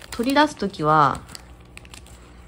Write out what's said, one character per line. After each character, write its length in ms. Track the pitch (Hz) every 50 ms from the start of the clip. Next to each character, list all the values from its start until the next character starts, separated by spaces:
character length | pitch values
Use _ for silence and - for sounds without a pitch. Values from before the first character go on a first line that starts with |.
| - -
取 200 | - - 233 254
り 40 | 277
出 140 | 285 302 302
す 80 | 302
と 120 | - 208 196
き 140 | - -
は、 380 | 156 151 156 156 147 135 - - - - - - - - - - - - - - - - - - - - - - - - - - -